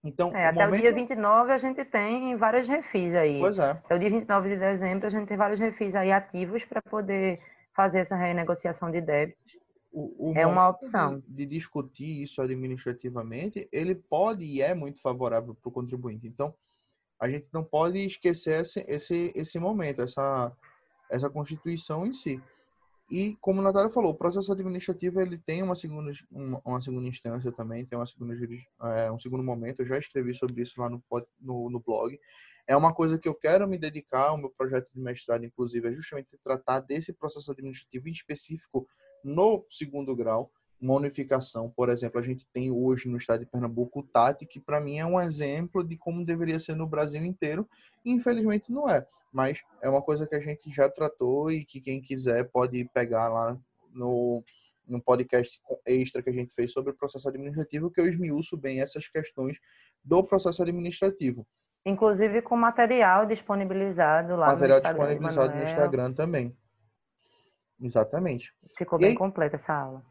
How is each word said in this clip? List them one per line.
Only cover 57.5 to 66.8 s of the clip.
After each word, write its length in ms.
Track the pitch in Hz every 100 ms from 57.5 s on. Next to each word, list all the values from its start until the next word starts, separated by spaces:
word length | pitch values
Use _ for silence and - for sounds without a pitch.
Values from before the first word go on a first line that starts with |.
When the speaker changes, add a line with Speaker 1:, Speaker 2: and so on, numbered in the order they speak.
| 147 151 147 175
Speaker 1:
que 100 | 170
eu 60 | 175
esmiuço 500 | 170 170 147 165 160
bem 240 | 135 131
essas 280 | 139 151 -
questões 500 | 160 156 - 131 - _ _ _ _
do 180 | 135 170
processo 400 | 190 196 185 165
administrativo. 840 | 175 175 175 175 196 196 135 120 110 _ _ _
Speaker 2:
Inclusive 580 | 190 190 214 196 214 214
com 140 | 233 240
material 720 | 233 233 233 254 202 185 214
disponibilizado 1120 | 220 - 202 190 185 196 175 156 156 170 175
lá 100 | 151
no 60 |
Speaker 1:
Material 260 | 135 135 135
Speaker 2:
Instagram 200 | 135 160
de 0 |
Speaker 1:
disponibilizado 500 | 147 147 160 160 131
no 60 |
Speaker 2:
Manuel. 180 | 147 156
Speaker 1:
Instagram 400 | 160 143 131 127
também. 440 | 131 160 156 123 123 _ _